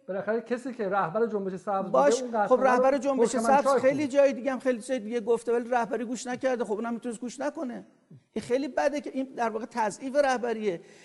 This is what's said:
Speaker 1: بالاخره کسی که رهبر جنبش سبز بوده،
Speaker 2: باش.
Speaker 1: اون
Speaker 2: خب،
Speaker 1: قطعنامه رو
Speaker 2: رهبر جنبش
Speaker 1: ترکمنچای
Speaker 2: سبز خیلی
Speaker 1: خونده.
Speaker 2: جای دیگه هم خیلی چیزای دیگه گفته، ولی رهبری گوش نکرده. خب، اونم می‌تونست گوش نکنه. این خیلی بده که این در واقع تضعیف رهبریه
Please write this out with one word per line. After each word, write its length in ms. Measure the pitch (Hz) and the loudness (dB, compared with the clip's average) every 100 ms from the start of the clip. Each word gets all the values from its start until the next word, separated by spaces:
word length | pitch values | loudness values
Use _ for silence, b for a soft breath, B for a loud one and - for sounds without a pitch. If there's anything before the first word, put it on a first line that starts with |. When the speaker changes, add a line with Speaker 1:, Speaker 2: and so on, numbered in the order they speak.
| - | -8
Speaker 1:
بالاخره 340 | 190 202 226 | -6 -2 -4
کسی 320 | 233 240 262 | -2 -6 -6
که 160 | 233 196 | -6 -2
رهبر 360 | 196 165 208 233 | 0 0 0 -2
جنبش 300 | 208 190 185 | -2 -4 -6
سبز 220 | - 196 | -4 -4
بوده، 140 | 190 | 0
Speaker 2:
باش. 300 | 254 285 247 | 4 4 4
Speaker 1:
اون 100 | 247 | 0
Speaker 2:
خب، 60 | 226 | -2
Speaker 1:
قطعنامه 260 | 202 254 | 4 4
رو 40 | 262 | 6
Speaker 2:
رهبر 300 | 247 262 277 | 4 4 2
جنبش 340 | 277 269 233 | 2 2 2
Speaker 1:
ترکمنچای 320 | 254 233 277 | 2 4 4
Speaker 2:
سبز 180 | 277 262 | 4 4
خیلی 160 | 262 277 | 4 2
Speaker 1:
خونده. 100 | 294 | 2
Speaker 2:
جای 260 | 277 277 | 4 4
دیگه 180 | 247 247 | 4 -4
هم 80 | 262 | -2
خیلی 200 | 262 240 | -2 -2
چیزای 200 | 208 262 | -2 -6
دیگه 220 | 208 240 | -4 -4
گفته، 320 | 208 226 240 | 0 0 2
ولی 160 | 240 233 | -2 0
رهبری 360 | 247 226 226 233 | 0 0 -4 -4
گوش 220 | 247 247 | -6 -8
نکرده. 360 | 247 262 247 | -4 -2 -2
خب، 100 | 208 | -2
اونم 200 | 208 233 | -4 -4
می‌تونست 260 | 233 247 220 | -6 -8 -8
گوش 200 | 247 - | -10 -6
نکنه. 460 | 277 285 262 220 196 _ _ 143 _ | -8 -6 -8 -10 -14 _ _ -20 _
این 100 | 220 | -10
خیلی 240 | 208 247 277 | -2 -2 0
بده 340 | 277 294 285 | 0 0 0
که 80 | - | -4
این 200 | 262 262 - | -6 -6 -4
در 140 | 226 | -4
واقع 160 | 214 233 | -4 -6
تضعیف 500 | 233 214 - 262 269 | -4 -4 -4 -2 2
رهبریه 680 | 277 254 240 220 214 165 B B | 2 0 -2 -2 -2 -4 B B